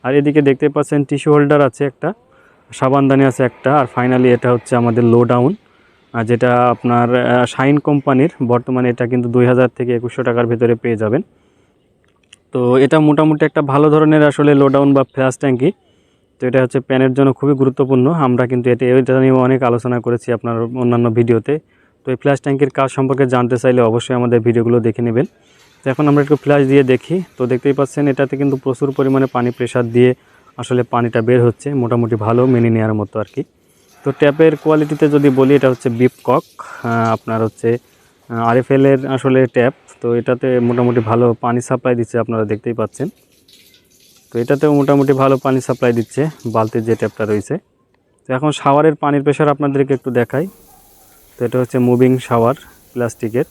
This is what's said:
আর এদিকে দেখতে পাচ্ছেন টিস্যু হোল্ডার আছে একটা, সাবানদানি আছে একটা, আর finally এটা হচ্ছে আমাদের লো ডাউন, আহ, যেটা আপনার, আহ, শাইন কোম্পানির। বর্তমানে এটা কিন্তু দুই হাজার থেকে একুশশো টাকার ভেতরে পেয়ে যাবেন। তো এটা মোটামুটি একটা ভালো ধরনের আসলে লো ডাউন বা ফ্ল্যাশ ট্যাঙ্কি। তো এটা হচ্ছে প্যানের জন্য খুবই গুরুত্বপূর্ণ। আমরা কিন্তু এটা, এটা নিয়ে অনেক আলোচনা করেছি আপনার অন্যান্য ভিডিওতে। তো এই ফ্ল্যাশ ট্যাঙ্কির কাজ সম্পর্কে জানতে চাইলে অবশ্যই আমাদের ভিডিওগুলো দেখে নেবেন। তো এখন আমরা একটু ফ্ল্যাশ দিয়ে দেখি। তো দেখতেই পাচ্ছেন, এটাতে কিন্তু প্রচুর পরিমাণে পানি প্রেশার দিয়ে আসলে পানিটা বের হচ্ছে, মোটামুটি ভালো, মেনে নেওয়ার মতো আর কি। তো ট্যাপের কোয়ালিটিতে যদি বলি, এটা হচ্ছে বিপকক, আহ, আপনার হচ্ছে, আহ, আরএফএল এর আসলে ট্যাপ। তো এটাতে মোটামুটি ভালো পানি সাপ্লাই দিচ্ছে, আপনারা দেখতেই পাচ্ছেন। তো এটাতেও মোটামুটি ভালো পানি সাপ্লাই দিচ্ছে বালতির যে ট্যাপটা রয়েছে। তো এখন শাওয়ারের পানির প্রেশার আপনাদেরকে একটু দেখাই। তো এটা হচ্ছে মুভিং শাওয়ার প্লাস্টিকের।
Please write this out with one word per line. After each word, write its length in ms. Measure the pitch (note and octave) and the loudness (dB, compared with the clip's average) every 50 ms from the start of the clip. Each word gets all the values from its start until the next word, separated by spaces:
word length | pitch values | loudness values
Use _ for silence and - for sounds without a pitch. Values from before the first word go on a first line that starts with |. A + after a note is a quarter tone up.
| - | -4
আর 120 | B2+ C#3 | 0 0
এদিকে 260 | D3 C#3+ D3 C#3+ D3+ | 0 0 2 0 2
দেখতে 280 | C#3+ C#3 C3+ B2+ D3+ D3 | 2 2 0 0 -2 -2
পাচ্ছেন 340 | C#3+ D3+ C#3+ - D3+ D3 C#3 | -2 -2 -4 -2 -2 -4 -2
টিস্যু 280 | - D3 C#3 - D#3+ | -2 -6 -4 0 0
হোল্ডার 300 | D3 D3 C#3+ C#3 D3+ D3 | 2 2 2 2 2 2
আছে 240 | C#3+ B2+ - - C#3+ | 2 0 0 -4 -6
একটা, 280 | C#3 - _ - E3 G#3 _ _ _ _ _ _ _ _ _ _ _ | -6 -6 _ -8 -8 -8 _ _ _ _ _ _ _ _ _ _ _
সাবানদানি 540 | - - C3+ C3 C3+ C#3 C#3 C3+ C3+ C3+ C#3 | -6 -4 -2 0 2 2 2 2 4 4 2
আছে 180 | C3+ A#2+ - C3 | 2 2 0 -2
একটা, 360 | A#2 - - - C3 C#3+ D3+ | -4 -4 -4 -2 0 0 0
আর 60 | C3 A#2 - | 0 -2 -4
finally 320 | B2+ B2 B2 B2+ B2+ B2+ | -4 -2 0 0 2 4
এটা 240 | B2+ B2 A#2+ - B2 B2 | 2 2 2 2 -2 -2
হচ্ছে 220 | A#2+ - - B2+ | -2 -2 -2 -2
আমাদের 280 | A#2+ A#2+ A#2+ A2+ B2 A#2+ | 0 0 0 0 2 2
লো 200 | A#2 A2+ A#2+ A#2+ | 4 4 4 4
ডাউন, 320 | A#2 B2 B2 B2 D3 G3+ - _ _ _ _ _ _ _ _ _ _ - | 2 2 0 0 0 -2 -4 _ _ _ _ _ _ _ _ _ _ -8
আহ, 100 | A#2 A2+ | -8 -2
যেটা 460 | A2 A#2+ A2+ B2+ B2 B2 B2 B2 B2 | -2 -2 0 2 0 2 2 2 0
আপনার, 460 | A#2 - - B2 A#2+ A#2+ A#2+ A#2+ B2 | 0 0 -2 0 0 0 0 2 0
আহ, 300 | B2 B2 B2 A#2+ B2 B2 | 0 0 0 0 0 0
শাইন 320 | - - - C3 C#3 D3 | -2 -2 -2 0 2 0
কোম্পানির। 520 | D3 - D#3 D3 C#3+ - C#3+ C3+ B2+ C#3+ E3+ - - C#3 | 0 0 0 -2 0 0 0 0 2 0 0 -2 -6 -2
বর্তমানে 460 | A#2 A#2+ A#2+ B2 - B2+ B2+ B2+ C#3+ | -2 -2 -2 -2 -4 -4 -2 -2 -2
এটা 180 | D3+ - B2+ | -2 -2 -4
কিন্তু 220 | A#2 B2+ B2 A#2+ A#2+ | -4 -2 -4 -4 -2
দুই 160 | A#2 B2 B2 | 0 2 2
হাজার 240 | B2 B2+ B2 B2+ A#2+ _ | 2 2 2 2 0 _
থেকে 200 | - B2+ A#2+ B2 | -6 -4 -4 -4
একুশশো 280 | A#2 A#2+ A#2+ - - B2 | -4 -4 -8 -8 -4 -4
টাকার 240 | B2 A#2 A#2 A#2+ | -2 -2 -2 -2
ভেতরে 280 | A#2 A#2 A2+ B2 A#2 A#2+ | -2 0 0 0 0 0
পেয়ে 200 | A2+ - A#2+ A#2 | -2 -2 -6 -4
যাবেন। 260 | G#2 A2 G#2+ A2+ D#3+ A3 _ _ _ _ _ _ _ _ _ _ _ _ _ _ _ _ _ _ _ _ _ _ _ _ _ - | -2 -2 -2 -2 -4 -4 _ _ _ _ _ _ _ _ _ _ _ _ _ _ _ _ _ _ _ _ _ _ _ _ _ -4
তো 240 | B2+ B2 B2 B2 | -2 0 2 4
এটা 220 | C3 C3+ C3 D#3+ D#3 | 4 4 4 4 2
মোটামুটি 460 | D#3 D3+ D3 D3+ D#3 D#3 D3+ D3 D#3 | 4 4 2 2 2 2 2 0 -2
একটা 160 | D3+ _ D#3+ | -2 _ -2
ভালো 280 | D3 C#3 C3+ C#3+ D3+ D#3 | -2 0 2 2 4 4
ধরনের 340 | D3 D#3 D#3 D#3 D#3 D#3 D3+ | 4 4 4 4 4 4 2
আসলে 320 | D3 C3+ - D3 D3 D3 | 2 2 2 2 4 4
লো 140 | C#3 C#3 C#3 | 4 4 4
ডাউন 240 | C3+ C#3 C#3+ C#3 C#3 | 2 2 2 4 2
বা 100 | C#3 C3 | 2 0
ফ্ল্যাশ 340 | _ _ C3+ C3 C3 B2+ | _ _ -2 -2 -2 -2
ট্যাঙ্কি। 340 | - D3 C#3 B2+ A#2 C3 F3 - _ _ _ _ _ _ _ _ _ _ _ _ _ | -2 -2 -2 -2 0 -2 -4 -4 _ _ _ _ _ _ _ _ _ _ _ _ _
তো 80 | B2+ | -6
এটা 140 | B2+ B2 C3 | 0 0 0
হচ্ছে 180 | C3 B2 - C#3 | 0 0 -2 -6
প্যানের 340 | B2 - C3+ C3 C3 C3 B2+ | -4 -2 0 0 0 0 2
জন্য 200 | C#3 C#3 C#3 B2+ | 2 0 0 0
খুবই 200 | - - C#3+ C#3+ | 0 -2 -2 0
গুরুত্বপূর্ণ। 600 | C3 C3+ C3 B2+ - C#3 B2+ C3+ B2+ B2 C#3+ F3 | 0 0 -2 0 -2 -2 0 2 2 2 0 0
আমরা 340 | E3 C#3 B2+ B2 A#2+ B2+ | 0 0 0 0 0 0
কিন্তু 220 | A#2+ C3 B2 A#2+ B2 | -2 -2 -2 0 0
এটা, 160 | B2 B2+ C3 | 0 0 0
এটা 340 | B2 B2+ C3+ B2+ B2 C3 C3 | 2 2 2 2 2 2 2
নিয়ে 120 | C3 C3 | 4 4
অনেক 320 | C3 C3 B2+ B2+ C3 B2 C3 | 4 2 2 2 0 2 2
আলোচনা 360 | A#2+ A#2+ A#2 - B2 B2 A#2+ | 0 0 0 -2 -4 -4 -4
করেছি 320 | A2+ A#2+ A#2+ A#2 - - | -2 -4 -4 -4 -4 -4
আপনার 300 | A#2+ A2+ - A#2+ A#2 A2+ | -6 -4 -4 -6 -4 -4
অন্যান্য 480 | A#2 A#2 B2 B2+ B2 A#2+ A#2+ A#2 A#2+ A#2+ | -6 -6 -6 -4 -2 0 0 2 0 0
ভিডিওতে। 500 | A2 A#2+ A#2+ A#2 A#2 A2+ G#2+ - D3 D#3 _ _ _ _ _ _ _ _ _ | 0 0 2 2 0 0 0 -4 -6 -6 _ _ _ _ _ _ _ _ _
তো 80 | C3 | -8
এই 60 | B2+ | -8
ফ্ল্যাশ 240 | - - C#3+ C#3 C3+ | -4 -2 -2 -2 -2
ট্যাঙ্কির 280 | - D3 C#3 C3+ C#3+ C3+ | -2 -4 0 0 -2 -2
কাজ 200 | _ - C3+ B2+ | _ -2 -4 -2
সম্পর্কে 380 | - - C3+ C3 C#3 B2+ C#3 | -2 -4 -2 -2 0 0 0
জানতে 300 | B2 C3 B2 B2 A#2 B2+ | 0 2 0 0 0 -2
চাইলে 240 | A#2 - C3 B2 B2 | 0 0 2 2 2
অবশ্যই 340 | A#2+ A2+ A2 A#2+ - - B2+ | 2 2 0 -2 -2 -2 -2
আমাদের 240 | B2 B2 A#2+ A#2+ A#2 | -2 0 2 0 2
ভিডিওগুলো 400 | A2 A#2+ A2+ A#2 A2+ A#2 A#2+ A#2+ | 2 2 0 0 0 2 0 0
দেখে 220 | A2 A#2 G#2+ - | 0 -2 -4 -2
নেবেন। 240 | A#2 A#2 A2 A#2+ D#3+ - _ _ _ _ _ _ _ _ _ _ _ | -4 -2 -2 -2 -4 -4 _ _ _ _ _ _ _ _ _ _ _
তো 60 | C3+ | -6
এখন 180 | C3 - D3+ | -4 0 0
আমরা 140 | D3 C#3+ D3 C#3 | 2 2 2 2
একটু 120 | C#3+ D3+ | 0 -2
ফ্ল্যাশ 320 | C3+ - C#3 C#3+ C#3+ C#3 | -2 0 0 2 2 2
দিয়ে 160 | C3 C#3 C#3+ C3+ | 4 4 2 4
দেখি। 380 | B2+ B2+ A#2+ - - E3 F#3+ F3 - _ | 4 0 0 0 -6 -6 -6 -6 -8 _
তো 80 | - B2 | -6 -4
দেখতেই 280 | A#2 B2+ A#2+ - C#3+ C3+ | -2 -2 -2 0 -2 0
পাচ্ছেন, 340 | C#3+ C#3 - - D3 D3 | 0 -2 -4 -2 -2 -2
এটাতে 300 | D3 C3 - C#3 C3 C#3+ | -2 0 -2 -2 -4 -2
কিন্তু 180 | C3+ C#3+ C#3 C3+ | -4 -2 -2 -2
প্রচুর 340 | C3+ _ C#3 B2+ - D3 C#3 | -2 _ -6 -4 -2 -4 -4
পরিমাণে 340 | C3+ - C#3 C3+ C3+ C3+ C3+ | -2 -2 -2 0 2 0 0
পানি 260 | B2+ - B2+ A#2+ B2 | 0 -2 -2 -2 -2
প্রেশার 400 | B2 - B2 A#2 - B2+ A#2+ A#2 | -2 -4 -8 -4 -2 -4 -4 0
দিয়ে 220 | A2+ A#2+ B2 B2+ B2 _ _ _ _ _ _ _ _ | 2 4 4 4 2 _ _ _ _ _ _ _ _
আসলে 260 | - A#2+ - B2+ B2 B2 | -14 -6 -4 -2 -4 -2
পানিটা 380 | _ - A#2+ A#2 A#2 - A#2 | _ -2 -2 -2 0 -2 -2
বের 200 | A2+ A#2 B2+ B2 | 0 2 2 2
হচ্ছে, 320 | A#2+ A#2+ A2 _ - C#3+ C#3+ | 2 0 0 _ -10 -6 -4
মোটামুটি 420 | C3+ A#2+ A2+ B2 A#2 A#2 A2+ A#2 | -4 -2 -2 0 -2 0 -2 -2
ভালো, 300 | G#2+ G#2 A2 A#2 A#2+ B2+ | -2 -2 0 0 2 2
মেনে 240 | C3 B2+ A#2+ A#2 A#2 | 2 2 2 2 2
নেওয়ার 240 | A2+ A2+ A2 A2 G#2+ | 0 0 0 -2 -2
মতো 260 | G#2+ G#2 - _ A2 | -4 -6 -6 _ -8
আর 60 | G#2 _ _ | -8 _ _
কি। 80 | C3+ C#3 _ _ _ _ _ _ _ _ _ _ _ - | -12 -12 _ _ _ _ _ _ _ _ _ _ _ -8
তো 80 | D3+ | -8
ট্যাপের 440 | C#3 - D3+ C#3+ C#3 D3+ D#3+ D#3+ D3+ | -2 2 0 0 4 4 2 2 2
কোয়ালিটিতে 540 | C#3 - D#3 D#3 D3+ D3+ D3+ D#3 C#3+ D#3 D3 | 0 0 0 0 2 0 -2 0 0 0 2
যদি 200 | D3 D3 C#3+ C#3+ | 2 2 2 2
বলি, 260 | B2+ C3 C3+ C3 C#3+ | 2 4 4 4 4
এটা 140 | C3+ C3 C3 | 4 2 0
হচ্ছে 200 | B2+ - - C3 | 0 0 -4 -6
বিপকক, 540 | A#2 A#2 B2+ B2 _ _ _ - B2 B2+ - _ _ - | -2 0 0 -2 _ _ _ -2 -2 -2 -2 _ _ -20
আহ, 520 | - - - - - A#2+ A#2 A2+ A2+ A2+ A2+ | -20 -20 -18 -10 -6 -4 -2 -2 0 -2 -2
আপনার 300 | A2 _ A#2+ A2+ A2+ A2+ | -4 _ -6 -4 -2 -4
হচ্ছে, 340 | G#2+ _ - - A#2 A#2+ | -4 _ -4 -4 -2 -2
আহ, 720 | A#2+ _ _ _ _ _ _ _ _ _ - A#2 A#2 A#2 A#2 | -4 _ _ _ _ _ _ _ _ _ -10 -8 -4 -2 0
আরএফএল 360 | A#2 B2+ B2 - C#3 C#3 C3+ | 0 0 0 0 2 2 4
এর 220 | C#3 C#3 C3 C3+ | 4 2 2 0
আসলে 380 | C3+ C3+ B2+ - C3+ B2+ C3 C3 | -4 -6 -4 -2 0 2 2 2
ট্যাপ। 280 | B2 _ B2+ A#2+ C3 - _ _ _ - _ | 2 _ 0 0 0 -2 _ _ _ -18 _
তো 140 | - A#2+ A#2 | -4 -4 -2
এটাতে 440 | A#2+ A#2 - B2+ A#2+ - C3 B2+ B2 | -2 -2 -4 -4 -2 -2 -2 -2 0
মোটামুটি 400 | A#2+ A#2+ A#2+ A#2+ B2 B2 A#2+ B2 | 0 0 0 0 0 0 0 -2
ভালো 360 | A2+ G#2+ A2+ A#2 B2 A#2+ A2+ - | -2 0 0 2 2 0 0 -2
পানি 200 | - A#2+ A#2+ B2 | -4 -4 -4 -4
সাপ্লাই 340 | A#2+ - C3 B2 - C3 B2 | -4 -4 -6 -4 -2 -2 -2
দিচ্ছে, 240 | A#2+ A2+ - - A#2 | -2 -4 -4 -4 -6
আপনারা 260 | A2 A#2 A#2 A2 A2 | -4 -2 -4 -4 -4
দেখতেই 280 | G#2 G#2+ G#2 _ A#2+ A2+ | -4 -6 -6 _ -8 -6
পাচ্ছেন। 340 | A#2+ A2 G#2 _ - B2+ A#2 _ _ _ _ _ _ _ _ _ _ _ _ _ _ _ _ _ _ _ _ _ _ _ _ | -6 -6 -8 _ -10 -10 -10 _ _ _ _ _ _ _ _ _ _ _ _ _ _ _ _ _ _ _ _ _ _ _ _
তো 80 | - A#2 | -8 -6
এটাতেও 340 | A#2 - C#3+ C3+ D3+ D3+ D3 | -2 -2 -2 0 0 0 2
মোটামুটি 400 | C#3+ C#3 C#3 C#3+ C#3 C3+ C#3 C#3 | 0 2 2 2 2 2 0 0
ভালো 240 | C3 C3+ C3+ C3+ | 0 2 0 0
পানি 240 | C3 - C#3 C3 C3 | 0 0 -2 -2 -2
সাপ্লাই 320 | B2+ - C3 - C3 B2 A#2+ | -4 -6 -6 -2 -2 -2 0
দিচ্ছে 340 | A#2 A2+ _ - C3 D3 D#3+ D3+ - - | -2 -4 _ -6 -6 -6 -6 -6 -10 -12
বালতির 380 | A#2+ A2 A2+ A2 G#2+ - A#2+ A2 | -4 -2 -2 -2 -2 -4 -6 -2
যে 120 | A2+ A#2 | -2 -4
ট্যাপটা 300 | - - G#2+ _ - A2 | -2 -4 -8 _ -6 -4
রয়েছে। 320 | G#2 G#2+ G#2 - - C#3+ F#3+ _ _ _ _ _ _ _ _ _ _ _ _ _ | -4 -4 -4 -4 -8 -10 -10 _ _ _ _ _ _ _ _ _ _ _ _ _
তো 60 | - B2+ | -8 -6
এখন 180 | B2+ D3 D3+ | -4 -4 -4
শাওয়ারের 440 | C#3 - - C#3+ C#3 D3 D3+ D#3+ D3 | -4 -2 0 2 2 4 2 2 0
পানির 280 | - - D3 C#3+ C#3+ C#3 | 0 -2 -2 -2 0 0
প্রেশার 240 | D3 C#3 - D#3 | -2 -2 0 0
আপনাদেরকে 460 | D3 C#3+ C#3 C#3+ C#3+ C#3 C#3 C#3 C3+ C#3 | 0 0 -2 -2 -2 -2 -2 -2 -2 -2
একটু 180 | B2 _ C3 | -4 _ -4
দেখাই। 360 | A#2+ A#2+ A#2+ - - C3+ F3 F#3+ - _ _ _ - _ _ _ _ _ _ _ _ _ _ _ _ - | -2 -2 -2 -2 -4 -6 -6 -8 -12 _ _ _ -20 _ _ _ _ _ _ _ _ _ _ _ _ -8
তো 60 | B2 | -8
এটা 140 | A2+ A2+ B2+ | -4 -2 -4
হচ্ছে 180 | B2+ - - | -4 -2 -2
মুভিং 400 | B2+ B2 B2 B2 A#2+ B2+ B2+ C3 | 0 2 2 2 4 4 2 2
শাওয়ার 380 | B2+ - - B2 A#2 A2+ A#2 C#3 - - - - _ _ _ _ | -2 -2 -2 0 0 2 0 -2 -4 -10 -20 -20 _ _ _ _
প্লাস্টিকের। 500 | B2+ A#2+ A2+ - _ B2 A2 G#2+ B2 D#3+ _ | -6 -6 -6 -6 _ -10 -6 -4 -4 -6 _